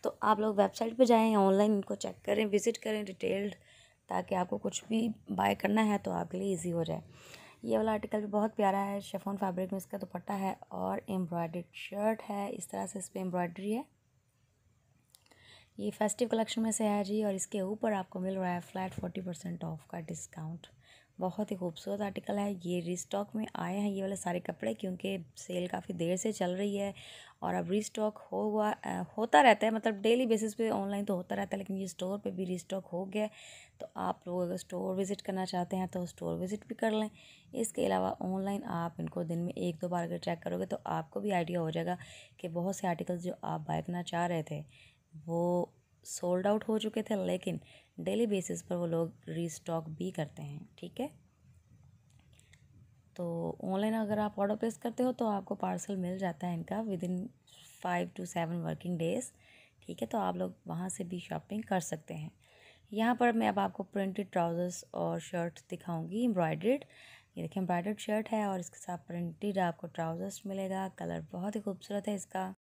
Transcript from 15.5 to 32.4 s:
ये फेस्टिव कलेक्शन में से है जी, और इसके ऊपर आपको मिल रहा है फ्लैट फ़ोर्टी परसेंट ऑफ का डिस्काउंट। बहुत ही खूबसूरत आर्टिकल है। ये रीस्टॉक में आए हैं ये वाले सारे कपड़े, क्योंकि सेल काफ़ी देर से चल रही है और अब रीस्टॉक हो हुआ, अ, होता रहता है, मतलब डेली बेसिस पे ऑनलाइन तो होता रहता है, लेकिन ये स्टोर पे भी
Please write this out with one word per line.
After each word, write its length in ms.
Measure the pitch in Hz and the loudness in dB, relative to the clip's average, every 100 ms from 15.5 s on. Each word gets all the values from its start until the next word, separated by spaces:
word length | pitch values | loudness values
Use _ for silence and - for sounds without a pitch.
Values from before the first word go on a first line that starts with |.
| - - - | -20 -20 -4
ये 120 | 208 | -4
फेस्टिव 380 | - 214 - 233 | 2 0 2 2
कलेक्शन 340 | 226 220 - | 2 2 2
में 100 | 226 | 0
से 120 | 214 | 2
है 200 | 220 208 | 4 4
जी, 200 | 196 208 | 2 2
और 100 | 214 | 2
इसके 260 | 190 - 208 | 0 -2 -2
ऊपर 320 | 190 214 226 | -2 0 2
आपको 280 | 202 185 185 | 2 -2 -4
मिल 140 | 185 | -2
रहा 180 | 190 180 | 0 0
है 80 | 175 | 0
फ्लैट 320 | 170 190 190 | -2 -6 -4
फ़ोर्टी 280 | - 185 190 | -4 -6 -6
परसेंट 440 | 180 170 175 170 | -6 -6 -6 -6
ऑफ 220 | 165 160 - | -6 -6 -8
का 100 | 170 | -10
डिस्काउंट। 680 | 160 165 - - 160 170 - - - - _ - | -8 -8 -10 -10 -8 -10 -14 -20 -20 -20 _ -4
बहुत 300 | 185 180 208 | -4 -2 -4
ही 60 | 190 | -2
खूबसूरत 440 | 180 165 - 202 | -4 -4 -6 -2
आर्टिकल 380 | 202 196 - 202 | -2 -4 -2 -2
है। 300 | 202 190 175 | 0 -2 -2
ये 120 | 180 | -2
रीस्टॉक 480 | 170 180 - 196 208 220 | -2 -4 -2 -4 -2 -4
में 100 | 214 - | -4 -4
आए 200 | 175 196 | -2 0
हैं 140 | 208 | 0
ये 120 | 196 | 0
वाले 140 | 190 190 | -2 -2
सारे 240 | 180 175 | -2 -2
कपड़े, 340 | - 175 220 | -2 -4 -4
क्योंकि 500 | 220 190 180 190 196 160 - | -2 -4 -2 -2 -4 -6 -16
सेल 300 | - 180 180 | -4 -2 -2
काफ़ी 260 | 185 - | -4 -4
देर 220 | 175 170 185 | -2 2 2
से 160 | 226 | 0
चल 180 | 208 180 | 0 0
रही 260 | 185 208 202 | 2 0 0
है 180 | 202 196 - - - - | -2 -4 -16 -18 -20 -6
और 120 | - | -2
अब 160 | 180 170 | 0 2
रीस्टॉक 480 | 202 214 - 214 214 | 0 0 0 -2 -2
हो 240 | - 190 | -6 -2
हुआ, 280 | 214 214 214 | 2 4 2
अ, 340 | - - 180 175 - | 0 -4 -4 -4 -2
होता 220 | 233 302 | 8 10
रहता 260 | 269 202 220 | 12 10 6
है, 80 | |
मतलब 200 | 220 220 | 4 2
डेली 320 | 202 214 240 247 | 2 4 6 6
बेसिस 280 | 220 220 | 4 2
पे 160 | 208 226 | 0 0
ऑनलाइन 340 | 208 196 202 | 2 0 -2
तो 120 | 202 185 | 0 -2
होता 180 | 180 | 0
रहता 220 | 202 196 196 | -4 -2 -4
है, 20 | |
लेकिन 180 | 196 190 | -2 -4
ये 120 | 190 | -4
स्टोर 300 | - 185 202 | -4 -4 -2
पे 120 | 196 | -4
भी 140 | 185 | -4